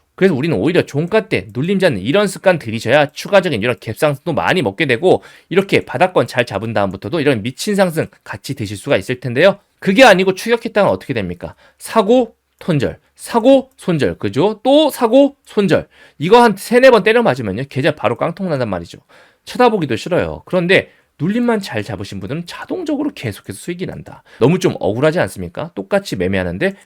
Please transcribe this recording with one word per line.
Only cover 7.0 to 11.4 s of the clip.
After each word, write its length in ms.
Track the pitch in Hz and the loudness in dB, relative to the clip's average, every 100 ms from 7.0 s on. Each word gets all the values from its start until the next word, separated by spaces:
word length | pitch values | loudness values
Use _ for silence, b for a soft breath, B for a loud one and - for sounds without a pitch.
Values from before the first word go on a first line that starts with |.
| 101 165 | -6 -2
이런 200 | 143 113 | 0 0
미친 340 | 110 - 214 | -4 -6 -2
상승 320 | 202 185 156 123 _ | 0 0 -2 -6 _
같이 280 | - 117 - | -16 -12 -10
드실 220 | 131 104 | -8 -8
수가 220 | 101 139 117 | -6 -2 -2
있을 240 | - 127 | -2 -6
텐데요. 380 | 131 120 190 185 _ _ | -4 2 2 2 _ _
그게 240 | 190 196 | 0 6
아니고 320 | 247 185 190 | 6 6 2
추격했다면 560 | 190 226 233 220 214 165 | -2 -2 -2 -2 0 2
어떻게 220 | 95 - | 0 -4
됩니까? 420 | 113 90 87 | -6 -6 -8